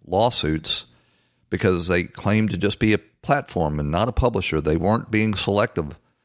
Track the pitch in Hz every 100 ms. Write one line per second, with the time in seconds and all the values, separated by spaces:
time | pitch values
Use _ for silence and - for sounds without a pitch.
0 | - 92 120 - 78 78 - - - _
1 | _ _ _ _ _ 98 101 90 82 90
2 | 85 - 101 110 110 87 101 - 110 104
3 | - _ - 143 - - 80 76 73 82
4 | 120 - 123 104 - 80 76 80 90 113
5 | - 107 110 101 - 101 104 - 73 -
6 | _ _